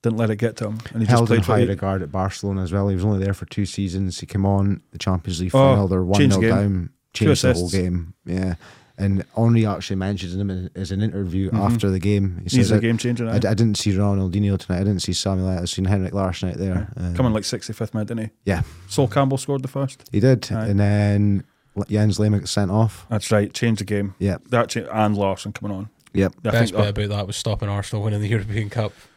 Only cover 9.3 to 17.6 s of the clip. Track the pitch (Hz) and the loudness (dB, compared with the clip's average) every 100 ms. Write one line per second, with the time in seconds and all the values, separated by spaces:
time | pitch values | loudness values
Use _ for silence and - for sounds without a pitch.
9.3 | - 117 117 107 82 92 95 95 101 92 | 0 4 4 2 -2 -4 -4 -4 -4 -6
10.3 | 90 101 92 90 - 92 98 107 98 92 | -4 -4 -6 -8 -8 -6 -2 -2 -2 -4
11.3 | 90 95 107 98 117 101 95 95 104 98 | -2 -2 0 2 2 0 0 2 2 0
12.3 | 87 87 127 104 110 113 117 120 120 113 | -4 0 2 4 4 2 0 -2 -2 -2
13.3 | 104 101 104 113 101 104 95 101 98 95 | 0 0 2 2 2 0 2 2 2 0
14.3 | 92 101 98 - 90 98 95 - 90 101 | 0 0 0 -2 -2 0 0 -2 -2 -2
15.3 | 95 92 92 87 - 95 101 92 101 95 | 0 -2 -2 -4 -4 0 0 0 -2 -4
16.3 | 90 92 - 95 92 107 - 90 87 127 | -2 -6 -4 -2 -2 -4 -6 -6 0 0
17.3 | 107 101 110 | 0 -2 -8